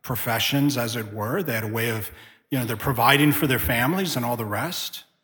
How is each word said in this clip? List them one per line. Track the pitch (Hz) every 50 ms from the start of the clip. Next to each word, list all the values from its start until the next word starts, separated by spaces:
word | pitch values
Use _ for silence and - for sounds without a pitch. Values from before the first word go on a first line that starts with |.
professions, | - - 127 113 - 123 113 113 110 - 143 143 139 147 123
as | 123 117 113 110
it | 120 110 104 104
were. | 107 104 110 139 202 180
They | 143 117
had | 113 110
a |
way | 107 110 113 113 117
of, | 110 110 104 - - - - - - _ _ _
you | - 131
know, | 120
they're | 113 117
providing | 104 - 139 131 117 117 127 139 143 147 151
for | 143 - 165
their | 135 131 117
families | - - 123 117 123 135 175 190 190 170 143
and | 131 120
all | 120 120
the | 117 113
rest | 104 104 107 127 170 180 - - - - - - _ _ _